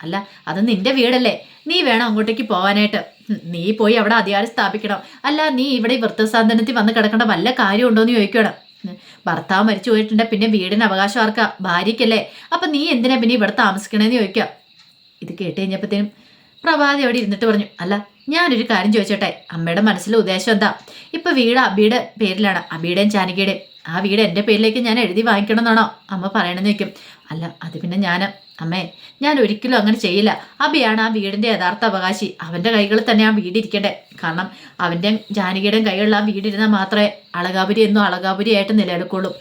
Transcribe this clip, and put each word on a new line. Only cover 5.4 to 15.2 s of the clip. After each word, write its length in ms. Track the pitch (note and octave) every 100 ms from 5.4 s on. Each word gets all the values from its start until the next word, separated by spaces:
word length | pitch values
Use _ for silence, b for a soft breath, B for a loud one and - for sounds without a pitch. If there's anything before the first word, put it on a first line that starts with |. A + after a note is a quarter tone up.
| D#4
നീ 180 | B3+ C#4
ഇവിടെ 260 | B3 A3+
ഈ 60 | B3+
വൃദ്ധസാധനത്തിൽ 720 | A3 - G#3+ A#3 A3 A3+ A3
വന്ന് 180 | A#3+ G#3
കിടക്കേണ്ട 300 | A3+ G#3 A3
വല്ല 280 | A3+ E3+ A3
കാര്യം 380 | B3+ G3 G#3 B3
ഉണ്ടോയെന്ന് 260 | A3 A3+
ചോദിക്കണം. 400 | A#3 G3 A#3 G3+ - _ _
ഉം, 120 | F#3 - B B
ഭർത്താവ് 400 | F3+ E3 - F#3+
മരിച്ചു 260 | A3 G3 A#3+
പോയിട്ടുണ്ടെ 340 | A3 G#3+ A3
പിന്നെ 220 | A3+ G3 A3+
വീടിന് 380 | G#3+ F#3 G#3
അവകാശം 360 | G#3+ F#3+ G3+ A#3+
ആർക്കാ? 260 | A3 A3 G#3 -
ഭാര്യയ്ക്കല്ലേ. 600 | F#3 F3 F#3+ A3 A3+ A3 - B B
അപ്പൊ 140 | E4+ F4+
നീ 160 | C#4+ E4
എന്തിനാ 280 | B3+ B3 B3
പിന്നെ 180 | A#3
ഇവിടെ 200 | B3 G#3 A3+
താമസിക്കണേന്ന് 580 | G#3+ F#3+ - G#3 G#3+ B3
ചോദിക്കാം." 320 | G3 G#3+ - - _ _ _ _ _ -